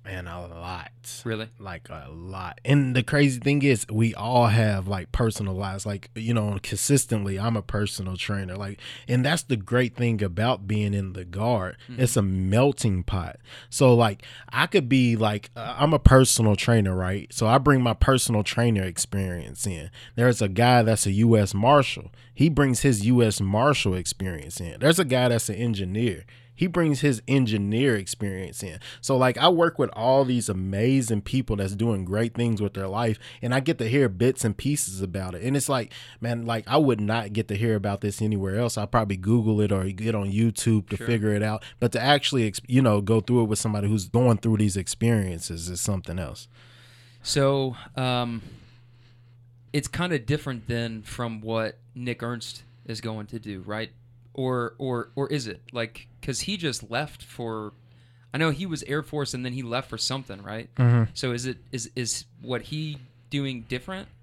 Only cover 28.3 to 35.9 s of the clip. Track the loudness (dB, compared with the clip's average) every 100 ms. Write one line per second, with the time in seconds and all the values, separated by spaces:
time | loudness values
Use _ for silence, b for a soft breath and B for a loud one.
28.3 | -6 -10 -10 -12 -12 B B -2 2 2
29.3 | 4 4 4 2 2 -4 0 4 4 4
30.3 | 0 -2 -4 -4 0 2 2 2 -4 -2
31.3 | -4 -2 -4 -4 -2 -2 -2 -2 -2 -2
32.3 | -2 -2 0 -2 -4 -6 -2 -2 -2 B
33.3 | B -2 0 0 -2 0 2 2 2 0
34.3 | 2 -2 -2 -4 -2 -4 -6 -6 -6 -8
35.3 | -6 -2 -2 0 -2 -4